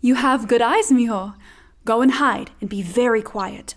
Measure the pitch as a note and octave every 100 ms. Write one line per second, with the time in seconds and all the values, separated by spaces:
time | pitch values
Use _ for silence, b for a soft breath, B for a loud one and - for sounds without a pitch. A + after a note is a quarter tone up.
0 | B3 B3+ C4+ C4 A3 A#3+ A#3 F#4 G#4+ B3+
1 | A#3 G#3+ F#3+ G3+ b b b b - A3+
2 | C4 C4+ C#4+ A3 - - G3 G3+ F3 G3
3 | B3 A3+ G#3+ G#3+ F#3+ G3+ -